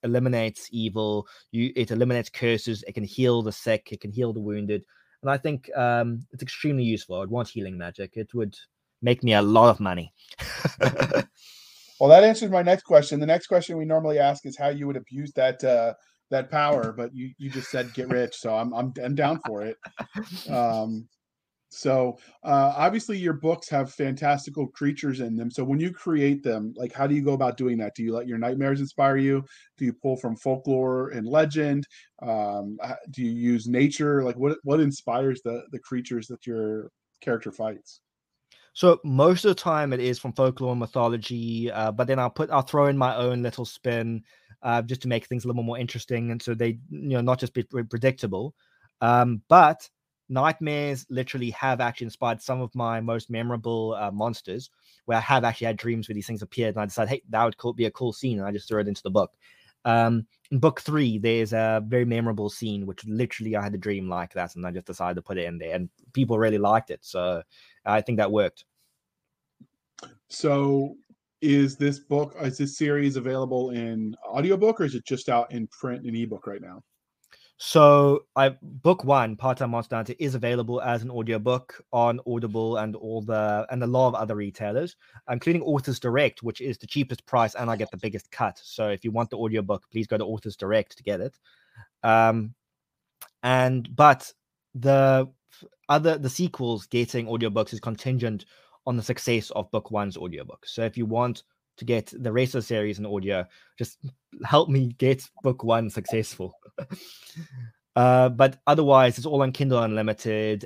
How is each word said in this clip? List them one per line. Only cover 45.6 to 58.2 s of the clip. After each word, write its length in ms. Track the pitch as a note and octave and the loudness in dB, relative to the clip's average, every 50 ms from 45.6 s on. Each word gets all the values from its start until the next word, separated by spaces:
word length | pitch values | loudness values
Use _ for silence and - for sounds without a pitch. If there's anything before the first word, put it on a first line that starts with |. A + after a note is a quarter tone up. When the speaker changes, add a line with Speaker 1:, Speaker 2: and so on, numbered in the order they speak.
Speaker 1:
more 160 | A#2 A#2 A#2 B2+ | -4 -4 -4 -6
interesting, 540 | B2 A#2+ - A#2 - - B2 A#2 A#2 A#2 | -6 -8 -8 -10 -8 -6 -4 -4 -4 -4
and 100 | A#2 A#2 | -6 -6
so 100 | - A#2+ | -6 -6
they, 260 | A#2 A2+ A#2 A#2 A2+ A#2 C3+ - | -2 -2 -2 -2 -2 -4 -10 -14
you 180 | D3+ D3 C#3+ C#3 | -12 -8 -4 -2
know, 140 | C3 A#2+ | -2 0
not 180 | A#2+ B2+ B2+ B2+ | 2 2 0 0
just 140 | B2+ A#2+ - | -2 -4 -4
be 80 | B2 | -6
pre-, 200 | A#2+ - C3+ B2 | -6 -4 -6 -6
predictable. 720 | A2+ A2 A#2+ A#2 B2 C3+ C3 - B2 G2+ F#2+ F#2 A#2+ D3+ - _ _ _ _ _ _ _ _ _ | -6 -6 -4 0 0 0 0 0 -4 -6 -4 -6 -6 -8 -12 _ _ _ _ _ _ _ _ _
Um, 400 | A#2 A#2 A#2+ B2 A#2+ A#2+ A#2 G#2 - - | 2 4 6 6 4 4 0 -2 4 8
but 400 | E3 F3+ D#3+ D3+ E3 - - - _ _ _ _ _ _ _ - | 10 10 10 8 6 0 -8 -20 _ _ _ _ _ _ _ -6
nightmares 720 | C3 C3 C#3+ D#3+ D#3+ - D#3+ D3+ D3 D3 D3 C#3+ C#3 C3 - - | -2 0 0 0 0 -2 -4 -4 -2 -2 -2 -4 -4 -6 -8 -8
literally 400 | B2+ C3 B2+ - - C3 B2 A#2 | -6 -6 -6 -6 -6 -6 -6 -6
have 300 | - - C3+ C3+ B2+ A#2+ | -6 -4 -2 -2 -2 -2
actually 260 | B2 A#2 A2+ - A#2+ | -2 -4 -6 -8 -12
inspired 340 | A2 - - B2+ A#2+ A2+ A2 | -12 -8 -6 -4 -4 -4 -4
some 200 | - - B2+ B2+ | -6 -6 -6 -6
of 140 | B2+ A2 - | -6 -8 -6
my 260 | B2 A#2 A#2 A2+ A2+ | -6 -4 -4 -4 -4
most 300 | A2+ A2+ A2+ A2+ - - | -4 -4 -4 -6 -6 -8
memorable, 640 | A#2 A2+ A#2+ A#2+ A#2+ A#2 A2 A#2 A2+ A2+ A2 A2 A2 | -8 -6 -6 -6 -6 -6 -6 -4 -4 -4 -4 -4 -6
uh, 160 | G2+ G#2 G2+ | -6 -6 -6
monsters, 600 | G2+ G#2 A2 A#2+ A2+ - - F#2+ F#2+ B2 C3 - _ _ _ _ _ _ _ | -4 -4 -4 -6 -6 -8 -10 -12 -12 -12 -12 -16 _ _ _ _ _ _ _
where 140 | - A#2 A2 | -2 -2 0
I 20 | |
have 240 | G#2+ - C#3 B2+ A#2+ | 2 2 2 2 2
actually 220 | A#2 A2+ - A#2 A2+ | 0 -2 -2 -4 -4
had 80 | G#2+ | -4
dreams 320 | - - A#2 A#2 A2+ G#2 - | -4 -4 -4 -4 -4 -6 -6
where 60 | G#2+ | -8
these 120 | G#2 - | -8 -8
things 160 | - A2+ G2+ | -8 -8 -10
appeared, 320 | G#2 - - B2 A2+ A2 G2+ | -10 -8 -4 -2 -2 -2 -2
and 80 | A2 | -2
I 40 | G#2 | -6
decided, 240 | G2+ - A#2+ A2 A2 | -4 -2 -2 -2 -2
"Hey, 120 | C#3 - - - | -2 -4 -4 -2
that 160 | A2 A2 A#2+ | 0 2 2
would 140 | A2+ - - | 2 0 -4
cool, 160 | - A#2+ A2+ | -6 -6 -2
be 100 | A#2 A2+ | -2 -2
a 60 | G#2+ | -2
cool 220 | - - B2+ A#2+ | -2 -4 -6 -6
scene," 260 | G#2 - | -4 -4